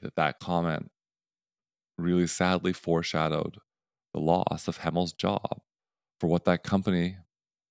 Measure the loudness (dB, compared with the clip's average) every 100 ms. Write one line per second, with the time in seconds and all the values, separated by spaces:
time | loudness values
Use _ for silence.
0 | -6 0 0 -2 -2 0 0 -4 -8 _
1 | _ _ _ _ _ _ _ _ _ -4
2 | 0 2 2 2 2 2 0 -4 0 0
3 | 0 0 0 0 -4 -8 _ _ _ _
4 | _ -2 2 2 2 -2 -6 -4 -2 0
5 | -2 -2 -2 -2 -4 -10 _ _ _ _
6 | _ -4 0 2 2 0 0 0 2 2
7 | 0 -4 -18 _ _ _ _